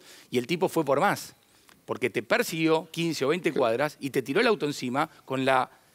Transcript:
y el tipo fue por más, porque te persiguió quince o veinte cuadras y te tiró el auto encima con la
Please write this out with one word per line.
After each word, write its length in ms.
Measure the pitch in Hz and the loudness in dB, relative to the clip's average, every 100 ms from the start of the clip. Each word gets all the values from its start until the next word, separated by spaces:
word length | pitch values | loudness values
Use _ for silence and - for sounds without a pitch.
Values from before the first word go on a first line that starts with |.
| - - - | -10 -20 -6
y 80 | 123 | -4
el 80 | 120 | -2
tipo 240 | 170 170 | 0 0
fue 160 | 165 143 | 0 2
por 140 | 131 | 2
más, 340 | 196 147 - - _ _ _ _ - | 2 0 -6 -20 _ _ _ _ -10
porque 260 | 107 123 | -4 -2
te 100 | 131 | -2
persiguió 680 | 104 226 156 165 160 160 170 | 0 0 0 0 2 2 0
quince 340 | 165 165 147 135 | -4 -2 0 0
o 40 | |
veinte 220 | 175 160 | 0 0
cuadras 440 | 131 117 117 147 - | 0 2 2 -2 -4
y 120 | 139 | -4
te 100 | 139 | -2
tiró 180 | 117 160 | 0 2
el 60 | 247 | 2
auto 200 | 208 147 | 2 -2
encima 420 | 143 127 131 160 - - | -4 -4 -2 -2 -6 -8
con 200 | 131 131 | -2 2
la 220 | 131 120 - _ | 2 2 -6 _